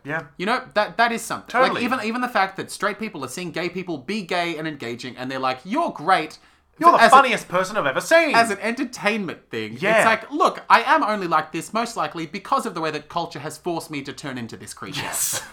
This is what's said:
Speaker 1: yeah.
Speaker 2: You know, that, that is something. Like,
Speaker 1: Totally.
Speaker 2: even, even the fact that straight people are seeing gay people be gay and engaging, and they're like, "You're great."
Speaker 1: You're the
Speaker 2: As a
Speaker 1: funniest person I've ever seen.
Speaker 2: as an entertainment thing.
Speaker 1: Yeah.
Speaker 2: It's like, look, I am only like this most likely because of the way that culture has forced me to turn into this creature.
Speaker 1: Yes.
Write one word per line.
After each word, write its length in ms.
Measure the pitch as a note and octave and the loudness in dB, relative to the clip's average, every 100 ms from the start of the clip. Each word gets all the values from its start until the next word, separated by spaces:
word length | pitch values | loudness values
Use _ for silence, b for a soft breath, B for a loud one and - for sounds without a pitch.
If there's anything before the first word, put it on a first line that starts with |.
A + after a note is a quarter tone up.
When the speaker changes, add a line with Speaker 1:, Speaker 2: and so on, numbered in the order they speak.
Speaker 1:
yeah. 220 | C3+ D#3 D#3 - | -8 -8 -8 -8
Speaker 2:
You 100 | F#3+ | -4
know, 160 | B3 - | -4 -2
that, 220 | G#3 G3 E3+ | -2 0 2
that 160 | A#3 | 0
is 100 | A3+ | 0
something. 300 | - A#2 - A#3+ | -6 -8 -2 2
Like, 100 | B3+ | 2
Speaker 1:
Totally. 140 | B3+ | 2
Speaker 2:
even, 160 | A#3+ B3+ | -2 -2
even 160 | G#3+ A#3+ | -2 -4
the 80 | A#3+ | -2
fact 280 | G#3+ F#3+ - | 0 0 -2
that 140 | - | -10
straight 280 | - G3+ G3+ | -4 -4 -4
people 260 | A3 E3+ | -8 -8
are 40 | B2+ | -8
seeing 220 | - F3 | -8 -6
gay 180 | D#3 F3 | -4 -4
people 300 | F#3 F3 D3+ | -4 -6 -8
be 240 | B2 G#3+ | -6 -6
gay 340 | E3+ F3+ E3+ D#3 | -2 -2 -2 -4
and 80 | D#3+ | -6
engaging, 480 | D3 A#2+ B2 B2+ A#2+ | -8 -8 -8 -10 -10
and 140 | B2+ | -8
they're 80 | C3+ | -4
like, 220 | C3 B2+ | -2 -4
"You're 260 | F#3 C#4 E4+ | -4 -2 -2
great." 480 | - D3+ F3+ D#3 - b b b - | -2 2 2 0 -12 b b b 2
Speaker 1:
You're 140 | E4 | 6
the 80 | E4 | 8
Speaker 2:
As 40 | A3+ | 10
a 40 | |
Speaker 1:
funniest 360 | C4 C4 G3 - | 8 8 2 0
person 300 | F3+ F#3 G#3+ | -2 0 0
I've 100 | C#3+ | 0
ever 140 | C#3 | 0
seen. 340 | - E4 D#4+ | 4 6 6
Speaker 2:
as 160 | A#3 A#3 | 4 4
an 80 | G3 | 2
entertainment 920 | G#3 A#3+ B3 - G3 A3 F3 - _ | -4 -4 -6 -2 -2 -2 -4 -8 _
thing. 280 | A2+ G#2+ A#2 | -6 -6 -2
Speaker 1:
Yeah. 200 | F#3+ A3 | 2 4
Speaker 2:
It's 80 | G#3 | 4
like, 260 | A3 - | 2 -2
look, 320 | D4 D4+ - - | 0 0 0 4
I 140 | G#3 | 4
am 220 | B3 D#4 | 6 2
only 240 | G#3+ G#3 F3 | 2 -2 0
like 240 | D#3 D#3 | 0 0
this 200 | E3 D#3 | -8 -6
most 240 | A3 A#3 F#3+ | -4 -4 -4
likely 300 | D#3 E3+ E3 | -6 -6 -8
because 400 | G3+ - C4+ A#3 | -8 -2 -2 -2
of 80 | |
the 60 | E3+ | -4
way 100 | D#3+ | -4
that 180 | D3+ D3 | -4 -6
culture 300 | F3 E3+ D3+ | -6 -6 -8
has 180 | D3 - | -10 -8
forced 360 | F3+ E3 D#3+ | -6 -6 -6
me 100 | D3 | -8
to 100 | C3+ | -8
turn 260 | B2+ D3 B2+ | -10 -10 -8
into 180 | A2+ G2+ | -10 -12
this 180 | G#2 | -16
creature. 260 | - G2+ F#2+ | -14 -10 -8
Speaker 1:
Yes. 380 | F#2 F2 - - - | -6 -4 -4 -4 -8